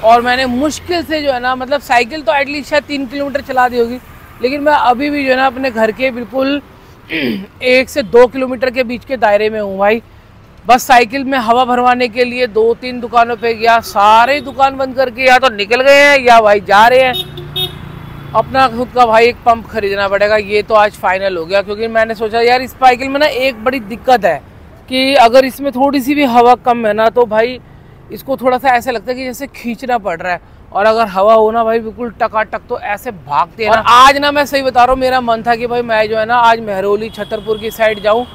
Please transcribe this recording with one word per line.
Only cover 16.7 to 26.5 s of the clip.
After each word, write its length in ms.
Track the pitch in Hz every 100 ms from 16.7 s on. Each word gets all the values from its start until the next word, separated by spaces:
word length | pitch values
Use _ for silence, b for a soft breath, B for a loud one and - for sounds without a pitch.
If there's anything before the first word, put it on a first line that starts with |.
| 196 226
रहे 140 | 254
हैं। 420 | 262 240 - - - - 370 - - - - - - 208
अपना 320 | 226 254 262
खुद 220 | 226 247 240
का 100 | 240
भाई 220 | 220 233
एक 80 | 233 247
पंप 220 | 233 196
खरीदना 400 | 220 202 196 196
पड़ेगा, 300 | 196 208 214
ये 240 | 202 208
तो 100 | 208 220
आज 220 | 208 -
final 400 | 202 185 196 180
हो 80 | 160
गया। 160 | 196
क्योंकि 260 | 190 208 226
मैंने 260 | 226 226 220
सोचा 260 | 220 226
यार 200 | 233 247
इस 100 | 254
साइकिल 360 | - 262 247 269
में 100 | 277
ना 60 | 302
एक 360 | 277 269 220
बड़ी 160 | 220 262
दिक्कत 440 | 202 226 - 247 190
है 160 | 147 - - - - -
कि 240 | 254 262 277
अगर 280 | 233 247 262
इसमें 260 | - 277
थोड़ी 300 | 247 277 277
सी 140 | 247 294
भी 100 | 277
हवा 280 | 240 240